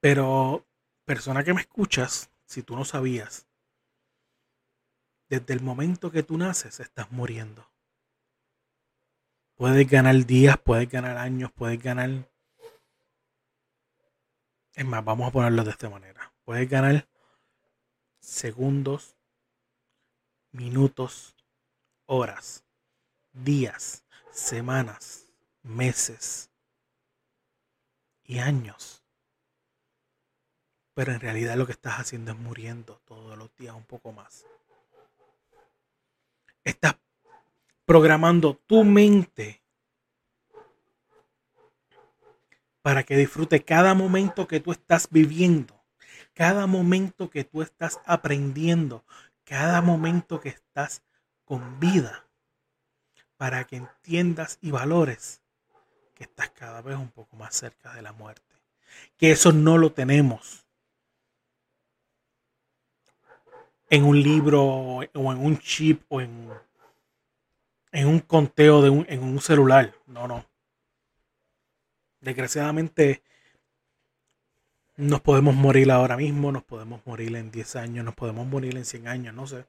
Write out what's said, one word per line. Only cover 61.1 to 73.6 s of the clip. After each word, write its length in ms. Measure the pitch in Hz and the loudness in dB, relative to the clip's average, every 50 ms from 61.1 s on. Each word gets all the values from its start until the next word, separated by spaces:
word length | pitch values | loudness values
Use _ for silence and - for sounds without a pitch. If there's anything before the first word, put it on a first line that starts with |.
| _ _ _ _ _ _ _ _ _ _ _ _ _ _ _ _ _ _ _ _ _ _ _ _ _ _ _ _ _ _ _ _ _ _ _ _ _ _ _ _ _ _ _ _ _ _ _ _ - - - _ _ _ _ _ | _ _ _ _ _ _ _ _ _ _ _ _ _ _ _ _ _ _ _ _ _ _ _ _ _ _ _ _ _ _ _ _ _ _ _ _ _ _ _ _ _ _ _ _ _ _ _ _ -20 -20 -20 _ _ _ _ _
en 140 | 156 147 143 | 2 4 6
un 180 | 143 143 143 139 | 6 6 6 6
libro 400 | 143 151 156 143 151 147 143 139 | 4 2 2 2 4 4 4 4
o 380 | 139 135 131 131 127 127 127 127 | 2 0 -4 -8 -8 -10 -10 -12
en 360 | - _ 151 131 131 131 127 | -12 _ -6 -4 -4 -4 -2
un 200 | 135 151 156 143 | 0 -2 -2 -2
chip 440 | - - - - 156 156 156 156 _ _ | -4 -8 -6 -2 2 2 2 0 _ _
o 120 | 147 131 | -10 -8
en, 300 | 127 120 117 117 117 113 113 113 _ _ _ _ _ _ _ _ _ _ _ _ _ _ _ _ _ _ _ _ _ _ _ _ _ _ | -8 -10 -14 -18 -18 -18 -20 -20 _ _ _ _ _ _ _ _ _ _ _ _ _ _ _ _ _ _ _ _ _ _ _ _ _ _
en 160 | - 147 139 | -6 -2 2
un 140 | 143 156 165 | 2 2 2
conteo 600 | - _ - 160 147 139 _ - 151 151 151 147 | 0 _ 2 4 4 2 _ 6 8 10 10 10
de 100 | 143 139 | 8 8
un, 160 | 139 147 165 - | 6 4 0 -2
en 140 | 151 127 131 | -8 -8 -6
un 180 | 131 131 139 | -6 -6 -6
celular. 520 | - - 160 147 139 131 131 135 131 107 - _ _ | 0 2 4 6 6 8 8 6 6 4 -4 _ _
No, 220 | _ 127 120 120 123 | _ -14 -12 -10 -10
no. 180 | 120 117 - _ _ _ _ _ _ _ _ _ _ _ _ _ _ _ _ _ _ _ _ _ _ _ _ _ _ _ _ _ _ _ _ _ _ _ | -10 -12 -14 _ _ _ _ _ _ _ _ _ _ _ _ _ _ _ _ _ _ _ _ _ _ _ _ _ _ _ _ _ _ _ _ _ _ _
Desgraciadamente, 1040 | _ 131 127 123 127 123 - 151 147 151 151 156 165 160 _ - 156 139 135 - _ _ _ _ _ _ _ _ | _ -12 -10 -8 -8 -8 -6 -6 -4 -4 -4 -4 -6 -6 _ 2 2 2 2 -2 _ _ _ _ _ _ _ _